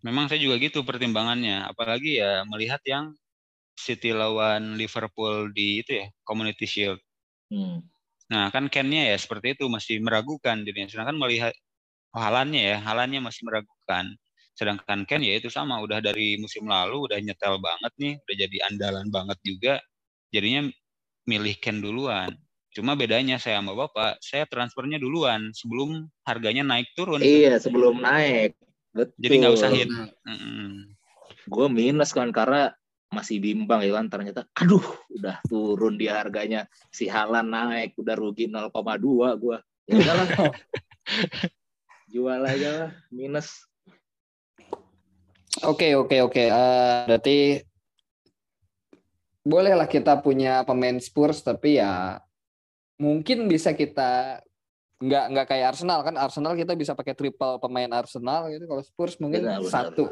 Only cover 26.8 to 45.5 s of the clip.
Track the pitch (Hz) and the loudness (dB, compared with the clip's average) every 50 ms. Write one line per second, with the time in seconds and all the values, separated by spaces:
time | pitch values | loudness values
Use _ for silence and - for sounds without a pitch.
26.8 | 123 - _ - 180 190 156 143 - 139 147 151 147 139 123 110 - 131 120 123 | -2 -4 _ -6 -2 -2 0 4 6 8 10 10 10 8 8 4 2 2 2 6
27.8 | 123 123 120 123 123 123 139 156 151 143 131 117 110 101 - _ _ _ _ _ | 6 6 4 4 2 2 4 4 4 4 4 2 2 0 -2 _ _ _ _ _
28.8 | _ _ _ 107 120 - _ - 117 127 143 135 127 120 117 110 107 131 127 127 | _ _ _ -2 -2 -2 _ -4 2 6 6 8 8 8 6 6 6 4 4 4
29.8 | 120 117 120 117 113 104 _ _ _ - 110 - 107 110 113 107 104 98 98 101 | 2 0 -4 -8 -8 -12 _ _ _ -14 -14 -12 -10 -10 -10 -8 -10 -10 -10 -12
30.8 | 101 104 104 _ _ _ _ _ - - - _ - 104 98 110 135 143 127 113 | -16 -18 -20 _ _ _ _ _ -20 -20 -20 _ -12 -4 2 2 2 4 4 4
31.8 | 113 127 143 151 147 - - 135 123 120 110 117 110 117 135 143 143 123 - _ | 4 4 4 4 2 2 2 -2 -2 0 2 2 2 4 4 4 2 2 0 _
32.8 | _ _ _ _ _ _ 101 107 101 - 113 101 98 107 107 107 107 104 120 110 | _ _ _ _ _ _ -10 -10 -6 -4 -4 -2 0 0 -2 -2 0 2 2 2
33.8 | 101 98 101 107 110 107 98 101 101 101 98 123 - _ _ - 175 170 208 185 | 4 2 2 0 -2 -4 -6 -8 -8 -8 -10 -10 -12 _ _ 2 6 8 8 6
34.8 | - - - - - _ - 110 98 98 92 - - - 117 107 107 104 104 95 | 6 2 -12 -14 -16 _ -12 -8 -8 -8 -8 -6 -6 -2 -2 0 0 0 2 2
35.8 | 110 110 104 104 110 107 104 107 104 104 98 107 104 107 113 107 104 _ _ _ | 2 0 2 0 -2 -2 -2 -2 -4 -4 -4 -6 -4 -2 -4 -4 -6 _ _ _
36.8 | _ _ - - 117 95 104 110 107 107 117 117 113 113 113 113 117 120 117 117 | _ _ -8 -6 -6 -2 0 -2 0 2 2 0 0 0 -2 -2 -2 -2 -2 -4
37.8 | 113 101 _ - 107 113 110 107 110 104 101 110 113 107 107 107 107 110 _ 110 | -6 -6 _ -6 -4 -4 -2 -2 -2 -4 -2 -2 -4 -4 -4 -6 -8 -6 _ -6
38.8 | 104 110 107 104 104 139 135 120 120 127 117 104 110 120 113 110 _ _ _ _ | -4 -4 -4 0 0 2 4 4 4 2 2 0 -2 -4 -4 -4 _ _ _ _
39.8 | _ - 220 220 175 151 165 - 185 175 165 - 185 147 131 - - _ - - | _ 4 6 6 6 6 4 2 2 2 2 2 2 2 0 -2 -12 _ -10 -10
40.8 | _ _ - _ _ - 208 214 202 - - - - 170 _ _ _ _ _ _ | _ _ -20 _ _ -6 -2 -2 -2 -2 -2 -6 -6 -6 _ _ _ _ _ _
41.8 | _ _ - _ _ _ 113 120 123 131 127 127 135 135 135 139 143 147 151 160 | _ _ -20 _ _ _ -4 -2 -2 -2 0 0 0 0 0 0 0 -2 -2 -4
42.8 | 165 160 - - _ _ 123 123 135 139 143 147 147 - - - _ _ _ _ | -6 -8 -10 -16 _ _ -14 -12 -8 -6 -6 -6 -6 -8 -16 -20 _ _ _ _
43.8 | _ _ _ _ _ _ _ _ _ _ _ _ _ _ _ _ - _ - - | _ _ _ _ _ _ _ _ _ _ _ _ _ _ _ _ -14 _ -14 -14
44.8 | _ _ _ _ _ _ _ _ _ _ _ _ _ _ | _ _ _ _ _ _ _ _ _ _ _ _ _ _